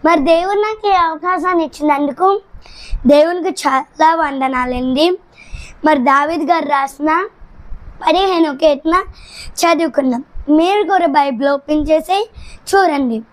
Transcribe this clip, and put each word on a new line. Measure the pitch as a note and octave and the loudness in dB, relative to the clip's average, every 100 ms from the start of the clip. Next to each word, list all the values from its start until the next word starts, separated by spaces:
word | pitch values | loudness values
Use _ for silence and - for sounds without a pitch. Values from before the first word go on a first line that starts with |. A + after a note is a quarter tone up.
మరి | D4+ E4+ | 2 2
దేవుడు | C#4+ E4 F#4 G4+ | 2 2 2 -2
నాకు | G#4+ A4 G4+ | -2 -2 0
ఈ | |
అవకాశాన్ని | F#4+ E4 D#4+ F4 F#4 F4 F4+ | 2 0 -2 -4 -2 0 -2
ఇచ్చినందుకు | D#4 - D4+ C#4+ C#4+ B3 F#4 G4+ - - - - - - B3 | -2 -4 -2 0 -2 0 0 0 -4 -20 -20 -20 -8 -2 4
దేవునికి | D4 D#4+ F4+ E4+ - C#4+ | 6 4 0 -4 -4 -2
చాలా | C4+ D4 - D#4 | -2 -4 0 2
వందనాలండి. | E4 D4+ C#4 C4 C4 B3+ B3 B3+ C4 E4 F#4 _ _ - - - - | 2 -2 -2 -2 -2 -4 -4 -2 2 2 0 _ _ -18 -16 -16 -4
మరి | D4+ D4+ | 0 2
దావీద్ | B3+ C#4 D4 E4 | 4 2 2 -4
గారు | D4 E4+ D4+ | 0 0 0
రాసిన | C#4+ C4+ - D4+ E4 F#4 _ - - - - - - - | -2 -2 -4 -2 0 -2 _ -20 -20 -14 -14 -14 -4 0
పదిహేను | E4 F#4+ F4 D#4+ C4+ | 2 2 2 0 2
కీర్తన | D#4 C#4 D#4 F4 F#4+ - - - - | 2 2 0 -2 -2 -14 -20 -18 -16
చదువుకుందాం. | - E4+ E4 E4 C4 C4 B3 C#4+ - - | -2 0 2 0 -2 -4 -4 -8 -12 0
మీరు | D4+ F4 G#4 | 2 2 0
కూడా | F4 G4 E4+ | 0 0 2
బైబిల్ | C#4+ C#4+ A#3 C#4 | 0 0 -2 -2
ఓపెన్ | C#4+ C#4 D4+ D4+ | -2 -2 -2 2
చేసి | D#4 D#4 G4 G#4+ - - - - | 0 0 -4 -4 -10 -20 -18 0
చూడండి. | G4 F#4 C#4+ C4 A3+ A3+ | 2 2 0 -2 -4 -8